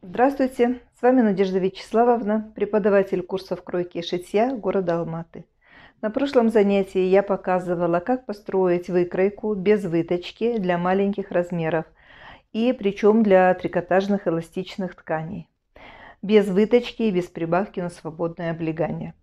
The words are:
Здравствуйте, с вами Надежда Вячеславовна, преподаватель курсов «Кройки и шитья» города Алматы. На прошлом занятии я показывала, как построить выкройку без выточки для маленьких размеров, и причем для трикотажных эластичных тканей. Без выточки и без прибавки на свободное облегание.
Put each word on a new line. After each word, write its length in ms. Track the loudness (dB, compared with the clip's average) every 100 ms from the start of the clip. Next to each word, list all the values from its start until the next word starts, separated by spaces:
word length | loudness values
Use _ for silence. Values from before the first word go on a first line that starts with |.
| -10
Здравствуйте, 680 | 0 0 2 -4 0 -2 -2 _ _
с 60 |
вами 180 | 2 4
Надежда 380 | 4 2 0 2
Вячеславовна, 920 | -2 -4 -4 2 2 2 0 -2 -4
преподаватель 680 | -6 -2 0 2 2 2 -2
курсов 420 | -4 -8 -8 -10
«Кройки 340 | -6 -6 -6 -8
и 40 |
шитья» 520 | -6 -6 -2 0 0
города 460 | -2 -2 -2 0 -2
Алматы. 460 | -4 -8 -12 -18 -20 _ _ -20 -20 _
На 100 | -6
прошлом 380 | -2 0 2 4
занятии 520 | 4 4 2 0 0
я 240 | 4 4
показывала, 760 | 2 -4 0 -2 -2 -2 0 0
как 260 | 0 -4
построить 640 | -4 -12 -4 0 2 0 0
выкройку 680 | 0 0 0 0 0 -6
без 280 | -2 2 2
выточки 760 | 2 -2 0 -4 -4 -4 -2 -2
для 200 | -2 0
маленьких 540 | 0 0 0 -2 -4
размеров, 540 | -4 -2 -2 -2 -2 -4 _ _ -20 -20 -20 _
и 200 | -2 0
причем 520 | 0 -2 2 4 4
для 280 | 6 6 6
трикотажных 760 | 2 -2 -4 0 0 2 -2 -2
эластичных 680 | -4 -4 -10 -10 -8 -10
тканей. 560 | -10 -8 -8 -6 -12 -16 _ _ -20 -20 -20 -20 -14
Без 240 | 4 4 4
выточки 560 | 2 4 4 2 -4
и 80 | -2
без 140 | 0
прибавки 560 | -4 -6 -2 -2 -2 -6
на 100 | -8
свободное 640 | -8 -14 -6 -6 -6 -8
облегание. 600 | -4 -6 -4 -4 -4 -10 -14